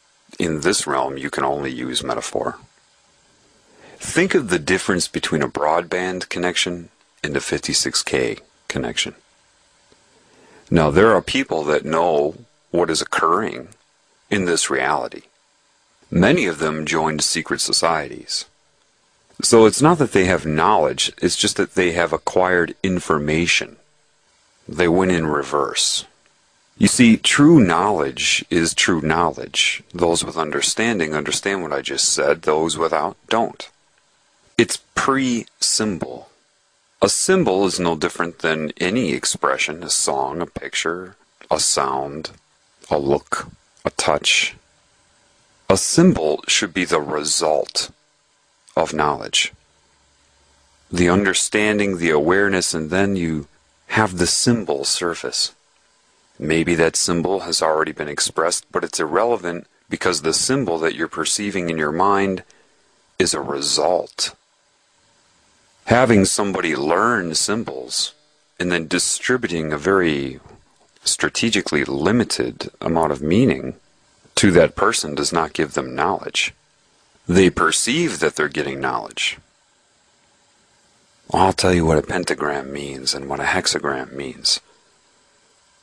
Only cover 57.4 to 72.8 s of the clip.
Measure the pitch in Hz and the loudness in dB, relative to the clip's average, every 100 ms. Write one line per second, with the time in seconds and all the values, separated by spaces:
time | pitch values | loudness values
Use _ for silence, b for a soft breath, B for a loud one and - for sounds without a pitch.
57.4 | 85 80 82 78 78 76 76 71 - - | -2 0 2 2 0 -4 -8 -4 -4 -2
58.4 | 82 - - 90 82 - 78 85 117 113 | -2 -2 -4 -6 -4 -4 -2 0 0 0
59.4 | 87 85 - _ _ - 92 82 78 78 | -4 -8 -12 _ _ -4 -2 0 0 -2
60.4 | - 135 104 82 80 - 80 - 78 - | 0 -2 0 -2 -2 -2 -6 -4 -4 -4
61.4 | 104 95 85 80 76 82 98 98 98 92 | -4 -4 -4 -2 -2 0 2 2 2 -2
62.4 | b b b b b b _ - 90 76 | b b b b b b _ -2 -2 -2
63.4 | 67 71 71 - 76 90 - - - - | -6 -6 -2 0 2 0 -2 -6 -8 -8
64.4 | _ _ _ _ _ _ _ _ _ _ | _ _ _ _ _ _ _ _ _ _
65.4 | _ _ _ _ - 117 127 107 95 - | _ _ _ _ 0 4 6 6 4 0
66.4 | 101 95 85 71 73 87 113 117 85 78 | -2 -2 -2 -2 0 2 2 0 -2 -2
67.4 | - 107 104 67 62 - - - _ _ | -2 -2 -4 -10 -8 -6 -6 -8 _ _
68.4 | _ - 90 87 80 87 - - - 127 | _ -6 -2 -2 -2 -2 -2 -2 -2 -2
69.4 | 120 85 78 76 82 98 87 71 67 65 | -2 -4 -4 -2 2 4 2 0 -4 -8
70.4 | - - _ _ _ _ - - 73 - | -18 -20 _ _ _ _ -4 -2 -2 0
71.4 | 113 101 - 76 64 67 85 120 107 - | 0 0 0 -2 -2 0 2 2 0 -2
72.4 | 60 - - - | -4 -6 -14 -8